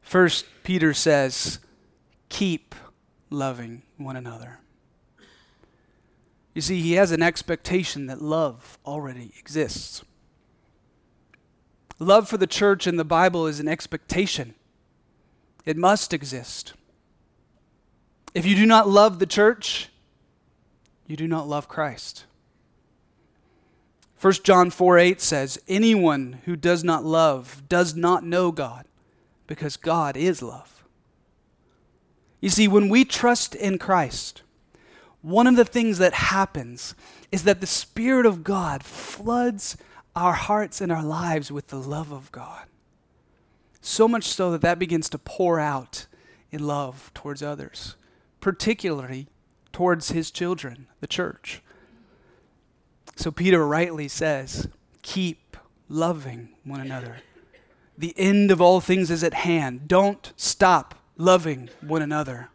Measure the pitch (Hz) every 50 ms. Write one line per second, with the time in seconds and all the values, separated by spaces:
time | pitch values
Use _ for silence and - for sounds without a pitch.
0 | _ - - 185 185 170 156 - - - _ _ _ - 185 185 160 160 143 -
1 | - 170 151 143 135 131 127 - - - - - _ _ _ _ _ _ _ _
2 | _ _ _ _ _ _ - - 202 190 170 151 _ _ - - - - _ _
3 | _ _ _ _ _ _ 143 143 135 135 127 120 120 113 117 120 _ _ _ _
4 | 143 131 131 127 123 120 120 113 117 120 117 - _ _ _ _ _ _ _ _
5 | _ _ _ _ _ _ _ _ _ _ _ _ _ _ _ _ _ _ _ _
6 | _ _ _ _ _ _ _ _ _ _ _ 160 151 151 190 180 160 165 170 180
7 | 202 175 170 160 165 170 165 - - - 170 165 _ - 170 185 180 - - 143
8 | 139 131 131 131 151 151 156 160 160 143 120 117 - - - _ _ 143 143 151
9 | 147 139 127 123 120 113 _ - _ - 143 156 151 117 - - - - - -
10 | - _ _ _ _ _ _ _ _ _ _ _ _ _ _ _ _ _ _ _
11 | _ _ _ _ _ _ _ _ _ _ _ _ _ _ _ _ _ _ - _
12 | 160 175 196 220 214 - - 214 185 180 - - 208 202 196 180 - 185 170 170
13 | 160 151 165 160 180 185 175 175 160 160 151 147 151 151 156 165 - - - 156
14 | _ _ - 180 190 185 - - 135 117 110 _ _ _ _ _ _ _ _ _
15 | _ _ _ _ _ _ _ _ _ _ _ _ _ - 156 156 175 185 208 202
16 | - - - 175 143 135 127 127 117 - - - - - - _ _ _ _ _
17 | _ _ _ _ _ _ _ _ _ _ _ _ _ _ _ _ _ _ _ _
18 | _ _ _ _ _ - _ 185 160 185 202 190 214 220 226 220 220 202 196 202
19 | 208 220 196 170 190 170 - 208 208 214 240 - - - - - - - _ _
20 | _ _ _ _ _ _ _ _ _ _ _ _ _ _ _ _ _ _ _ _
21 | _ _ 156 147 160 165 165 160 151 143 147 147 143 _ - - 156 147 120 -
22 | - - - - - _ _ _ _ _ _ _ _ _ _ _ _ _ _ _
23 | _ _ _ _ _ _ _ _ _ _ _ _ _ _ _ _ _ _ _ _
24 | _ _ _ _ - 190 190 - - - 196 180 180 180 170 - 185 180 180 175
25 | 175 180 185 - - - 160 147 135 135 - - _ - 190 202 220 226 220 208
26 | 180 165 147 139 135 127 127 127 - - 175 160 139 170 175 170 160 175 165 156
27 | 117 160 156 165 160 156 143 131 123 127 - - - - 180 175 180 170 156 165
28 | 170 175 180 175 165 170 170 180 185 175 165 147 143 123 117 131 - _ _ _
29 | _ _ _ _ _ _ _ _ _ _ 156 - 156 151 139 - _ 165 160 170
30 | 156 143 135 127 156 185 180 - - 117 113 127 - _ _ _ _ _ _ _
31 | _ _ _ _ _ _ _ _ _ _ _ _ _ _ _ _ _ _ _ _
32 | _ _ _ _ _ _ _ _ - 196 175 208 214 208 190 208 208 196 208 240
33 | 262 - - - - 240 240 226 - - - 202 185 202 190 175 - - 190 180
34 | 156 123 - - - - - - _ _ _ _ _ _ _ _ _ _ _ -
35 | _ _ _ _ - 156 175 214 240 254 247 240 240 - - 240 226 226 208 175
36 | 185 180 - - - - 190 196 190 - - 151 127 117 120 123 - - - _
37 | - - - - - _ - 190 160 196 196 180 190 180 - - - - _ 214
38 | 226 247 269 254 247 226 202 170 156 175 196 190 180 160 143 131 - - - -
39 | - - - - 202 220 233 240 247 247 226 196 - - - - - _ - -
40 | _ _ _ 170 175 180 170 156 - - 208 214 214 190 - - 196 175 170 160
41 | 160 151 156 165 175 175 160 156 143 - 143 143 135 _ - 135 131 135 143 151
42 | 143 147 143 135 135 139 - 123 120 - - - - _ _ _ _ _ _ _
43 | _ _ _ _ _ _ _ _ _ _ _ _ _ _ _ _ _ - - -
44 | 220 226 233 233 - - - - 190 180 170 160 147 170 170 170 185 170 170 165
45 | 156 - - - _ - - - 185 180 170 165 151 151 143 135 127 - - -
46 | - _ _ _ _ _ _ _ _ _ - 151 151 147 147 143 143 131 127 135
47 | - - _ - - 147 143 139 151 147 147 143 - - _ - - - - _
48 | _ _ _ _ _ _ _ _ - 196 190 - - 214 233 - - 190 160 143
49 | 127 127 131 131 139 - _ _ _ _ _ _ _ _ - - 175 180 175 165
50 | 156 - - 165 160 - - - 180 175 185 165 - 135 120 117 131 _ _ _
51 | - - - - 180 - - _ _ - - - _ _ _ _ _ _ _ _
52 | _ _ _ _ _ _ _ _ _ _ _ _ _ _ _ _ _ _ _ _
53 | _ - - - - 165 151 - 175 190 185 170 156 147 147 160 170 180 165 151
54 | 151 139 - - 165 156 151 135 135 131 - - - - - _ _ _ _ _
55 | _ - - 190 185 175 160 _ _ _ - - _ _ _ _ _ _ 147 156
56 | 165 170 175 156 139 135 120 120 117 117 _ _ _ 143 139 139 135 135 131 131
57 | 120 120 117 120 - _ _ _ _ _ _ _ _ _ _ _ _ _ _ -
58 | 151 170 170 - 190 190 202 202 202 202 190 165 180 175 185 185 - - 180 185
59 | 190 160 170 165 160 170 160 - - 175 170 165 147 131 123 123 143 151 180 185
60 | 196 202 208 - _ - - _ - - - - 202 185 180 156 135 - - _
61 | _ _ _ _ 160 185 185 180 160 160 147 127 127 123 - _ - 147 156 160
62 | 151 147 151 151 151 131 127 120 123 - _